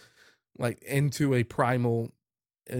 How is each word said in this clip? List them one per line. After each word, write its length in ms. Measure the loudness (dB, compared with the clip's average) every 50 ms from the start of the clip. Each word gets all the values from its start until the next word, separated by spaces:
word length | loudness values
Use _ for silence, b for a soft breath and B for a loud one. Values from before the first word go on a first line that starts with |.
| b b b b b b b b b _ _
like, 240 | -4 -4 -4 -4 -6 -8
into 520 | -4 0 0 0 0 0 0 0 2 2
a 80 | 2 0
primal, 720 | 0 0 0 0 2 2 2 2 2 0 0 -2 -6 -10 _ _ _ _ _ _ _ _ _ _ -8
uh, 40 | -6